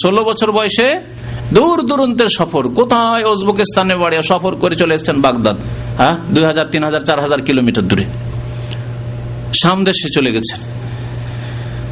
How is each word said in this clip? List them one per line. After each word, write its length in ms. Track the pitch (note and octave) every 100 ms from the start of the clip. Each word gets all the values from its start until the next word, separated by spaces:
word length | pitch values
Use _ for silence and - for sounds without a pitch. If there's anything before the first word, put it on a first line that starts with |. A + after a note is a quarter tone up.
ষোলো 200 | F#3 G#3
বছর 280 | A3 A3 G#3+
বয়সে 640 | G#3 G#3+ - B3 F4 - - - - -
দূর 280 | F#3 E4 E4
দূরান্তের 460 | A#3 A#3+ C4 A#3 A3
সফর। 400 | - E3 D3+ B2
কোথায়? 560 | B2+ A#3+ A#3 A3+ A#3
উজবেকিস্তানে 720 | A3 G#3 G3 G3+ G3 G3+ F#3 F3+
বাড়ি, 220 | E3+ D#3+
সফর 340 | D#3+ F3+ F#3 E3+
করে 200 | F3+ E3
চলে 180 | E3+
এসছেন 280 | D#3 - C#3+
বাগদাদ, 360 | C#3 B2 G#2+ G2+ - - - -
হ্যাঁ, 180 | C3+ E3 -
দুই 120 | D3+
হাজার, 220 | D#3+ D#3 D3
তিন 180 | D#3+
হাজার, 160 | D3+ D3+
চার 200 | C#3 C#3+
হাজার 220 | C#3+ C#3+
কিলোমিটার 460 | C3 C3 A#2+ A2+ F#2
দূরে। 180 | F#2 F#2+ - - - - - - - - - - - - - - -
শাম 200 | E3+ F#3+
দেশে 260 | F#3+ F3+ D#3
চলে 180 | D3+ C3
গেছেন, 280 | A2 - - - - - - - - - - - - - - -